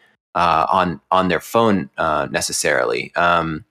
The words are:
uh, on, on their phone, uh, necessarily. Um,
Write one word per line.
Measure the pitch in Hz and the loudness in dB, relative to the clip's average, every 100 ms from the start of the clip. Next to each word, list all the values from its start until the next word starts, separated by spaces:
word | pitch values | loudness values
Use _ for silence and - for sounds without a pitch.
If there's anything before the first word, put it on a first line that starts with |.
| _ _ _ 87 | _ _ _ -2
uh, | 87 80 - | 2 2 2
on, | 95 90 76 - | 2 0 -2 -2
on | 92 92 | 0 2
their | 80 | 0
phone, | - 117 113 98 69 - | -2 0 2 2 -2 -4
uh, | 80 76 69 | -2 -2 -2
necessarily. | - - - 82 69 60 62 67 - | -4 -4 -4 0 0 0 -2 -4 -2
Um, | 87 85 82 78 - | 2 2 0 -6 -10